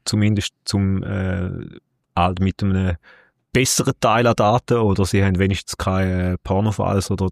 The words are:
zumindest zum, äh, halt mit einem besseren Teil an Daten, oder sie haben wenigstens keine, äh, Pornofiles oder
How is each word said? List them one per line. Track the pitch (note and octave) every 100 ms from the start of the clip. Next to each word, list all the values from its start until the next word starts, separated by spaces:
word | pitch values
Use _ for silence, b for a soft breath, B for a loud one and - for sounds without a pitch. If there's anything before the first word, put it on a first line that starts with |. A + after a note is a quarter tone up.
| -
zumindest | G#2+ G#2 G2+ - -
zum, | - G2+ G2 F#2+
äh, | - G2 F#2+ F#2 F#2 F2 - - - _ _ -
halt | F2+ F#2
mit | F#2+ -
einem | G2+ F#2+ F#2+ F2 b b b _ _
besseren | B2+ C3+ - C3+ -
Teil | A#2 A2 A#2+
an | A2+
Daten, | G#2 A#2+ - A#2+
oder | G#2+ F#2+ F#2+
sie | G2 G2
haben | F#2
wenigstens | F#2+ F#2+ - -
keine, | - F#2+ F#2+ F2+ F2+
äh, | F2+
Pornofiles | - F#2+ G#2+ G2+ F#2+ G2+ -
oder | F#2+ F#2+